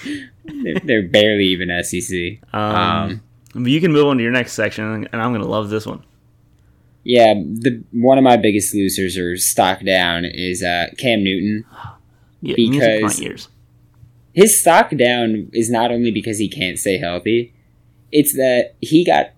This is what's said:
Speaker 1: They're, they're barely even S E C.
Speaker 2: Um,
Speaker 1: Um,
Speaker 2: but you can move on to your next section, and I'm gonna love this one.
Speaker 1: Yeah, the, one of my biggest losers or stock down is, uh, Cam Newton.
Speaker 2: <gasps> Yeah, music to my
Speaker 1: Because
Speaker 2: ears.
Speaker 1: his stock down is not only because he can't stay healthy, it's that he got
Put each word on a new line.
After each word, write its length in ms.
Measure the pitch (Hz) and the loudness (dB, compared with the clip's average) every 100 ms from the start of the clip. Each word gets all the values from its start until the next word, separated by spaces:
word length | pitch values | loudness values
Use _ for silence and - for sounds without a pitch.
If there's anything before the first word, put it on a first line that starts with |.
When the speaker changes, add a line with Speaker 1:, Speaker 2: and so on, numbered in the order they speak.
| 269 294 262 _ 311 | -12 -12 -14 _ -16
Speaker 1:
They're, 340 | 294 220 175 | -8 -6 -4
they're 240 | 151 110 87 | 0 0 2
barely 380 | 104 107 104 95 | 4 4 4 0
even 240 | 90 90 | 0 -4
S 220 | 87 85 | -4 -4
E 80 | - | -6
C. 400 | - 90 87 104 - | -6 -6 -6 -10 -10
Speaker 2:
Um, 80 | 107 107 | -4 -2
Speaker 1:
Um, 480 | 95 87 85 101 110 _ _ _ | 0 0 0 -4 -8 _ _ _
Speaker 2:
but 160 | 117 123 | -6 0
you 100 | 151 | 2
can 120 | 175 | 2
move 140 | 147 143 | 4 4
on 100 | 131 | 2
to 60 | |
your 100 | 117 | 0
next 200 | 127 120 | -2 -4
section, 320 | - 104 - | -4 -4 -4
and 360 | 107 110 110 117 | -8 -8 -8 -6
I'm 100 | 117 | -4
gonna 120 | 117 101 | -4 -2
love 220 | 107 104 | -4 -2
this 140 | 107 107 | -6 -6
one. 180 | - - _ _ _ _ _ _ _ _ _ - | -14 -16 _ _ _ _ _ _ _ _ _ 2
Speaker 1:
Yeah, 280 | 120 113 | 6 6
the, 480 | 104 76 110 127 117 - | 4 -2 -2 -2 -4 -8
one 240 | 117 123 135 | 0 4 6
of 80 | |
my 140 | 131 117 | 6 4
biggest 340 | 104 101 95 | 4 0 -2
losers 440 | 104 95 98 92 92 | -2 -2 -2 -4 -4
or 180 | 87 90 | -6 -4
stock 480 | - - 95 95 | -2 2 2 0
down 400 | 95 95 87 85 | 0 0 0 -2
is, 380 | 85 - 92 90 | -6 -6 -6 -4
uh, 240 | 90 87 85 - | -2 -2 -4 -4
Cam 240 | 127 110 | -2 0
Newton. 420 | 98 95 101 107 - | 0 0 -2 -4 -8
Speaker 2:
<gasps> 40 | - - - _ _ _ - | -18 -20 -20 _ _ _ -14
Yeah, 140 | 147 120 | -6 0
music 240 | 117 139 | 2 4
to 60 | 117 | 2
my 80 | 107 | 2
Speaker 1:
Because 240 | 107 - | -2 -4
Speaker 2:
ears. 260 | - - - _ _ _ _ _ - _ _ | -8 -12 -18 _ _ _ _ _ -20 _ _
Speaker 1:
his 240 | 165 214 - | 4 4 6
stock 300 | 170 175 233 143 | 4 4 4 2
down 520 | 120 123 113 107 92 | 2 2 0 -2 -4
is 160 | 117 113 | -4 0
not 200 | 117 120 | 0 0
only 200 | 120 120 | 0 0
because 280 | 107 110 104 | -2 -4 -4
he 100 | 101 | -4
can't 300 | - 92 82 | -2 -4 -2
stay 200 | 101 95 | -2 -2
healthy, 540 | 87 87 107 117 117 _ _ _ _ _ - | -2 -4 0 -2 -2 _ _ _ _ _ -4
it's 220 | 147 147 | 0 0
that 400 | 135 131 123 - - | 2 2 2 -2 -6
he 200 | - 160 | 0 2
got 280 | 165 156 - | 4 2 0